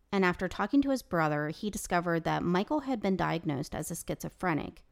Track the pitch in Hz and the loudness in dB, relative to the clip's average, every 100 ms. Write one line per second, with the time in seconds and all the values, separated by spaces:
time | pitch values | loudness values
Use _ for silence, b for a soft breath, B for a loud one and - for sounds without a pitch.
0 | _ 196 180 175 180 - 202 277 277 262 | _ 2 2 2 -4 -4 2 2 4 0
1 | - 170 156 147 151 160 214 - - 175 | 0 2 2 2 -2 -4 -6 -6 -2 0
2 | 175 165 160 151 170 180 208 302 269 240 | 2 0 2 0 2 2 2 -2 0 0
3 | 202 185 156 165 165 135 147 - 156 165 | 0 2 0 -2 -2 -4 -4 -6 -6 -8
4 | - 151 160 - 180 147 - - - | -8 -8 -10 -4 -2 -2 -4 -12 -20